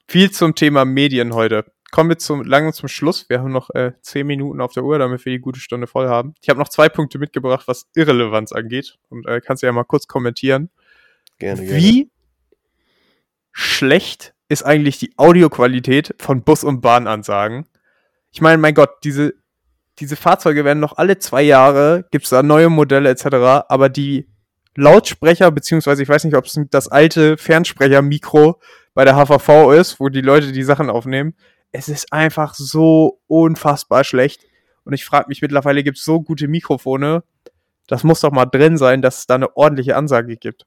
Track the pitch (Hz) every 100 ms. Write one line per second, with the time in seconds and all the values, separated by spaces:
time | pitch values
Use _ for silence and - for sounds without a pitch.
0 | - 180 190 - 165 - 151 143 131 131
1 | 143 127 120 113 110 107 - _ _ -
2 | 160 160 - 143 113 135 156 - 139 -
3 | 147 - - 123 135 131 - - 127 123
4 | - 143 143 139 139 139 123 - 131 151
5 | 127 123 131 127 127 127 - 123 120 131
6 | 131 120 131 - - 135 143 - 156 -
7 | 151 139 147 - 127 131 - 127 - -
8 | 151 123 113 110 107 - 113 127 139 _
9 | _ 120 113 120 - 135 127 120 120 147
10 | - 139 120 117 135 135 165 _ _ _
11 | _ _ _ - 98 95 95 147 190 247
12 | 285 _ _ _ _ _ _ _ _ _
13 | _ _ _ _ _ - - - 135 151
14 | - - - _ - 147 139 147 147 -
15 | 123 - 151 175 165 - 123 127 123 135
16 | 151 - - 135 - 151 143 131 123 120
17 | 113 107 104 101 104 123 156 _ _ _
18 | _ _ _ - 160 160 156 151 139 _
19 | 147 143 147 - _ _ _ _ _ -
20 | 139 147 175 190 170 147 143 151 151 -
21 | 180 196 - 127 147 135 135 139 147 175
22 | - 147 - 127 143 151 165 160 143 139
23 | 139 135 143 135 127 139 - 135 135 131
24 | 139 139 - _ _ _ _ - 143 196
25 | - - 156 175 180 147 - 165 143 139
26 | 135 147 165 143 - 151 143 185 - 139
27 | 160 160 156 156 - 160 175 - 139 139
28 | 143 147 - 151 151 170 _ _ _ -
29 | 135 139 143 143 - 156 139 151 180 -
30 | 139 135 131 147 139 131 135 143 139 113
31 | 127 135 151 - _ _ _ 127 143 147
32 | - 151 156 160 151 - 139 156 160 160
33 | 156 - - 160 165 160 151 143 - 117
34 | 139 127 143 - _ _ _ _ - 139
35 | - 143 135 135 147 143 143 143 139 131
36 | - 165 156 151 147 165 - 143 131 135
37 | 143 165 - _ - _ _ _ - 123
38 | 156 160 151 135 127 135 156 160 131 131
39 | 127 - - 127 131 - 147 139 131 131
40 | 151 123 120 117 113 -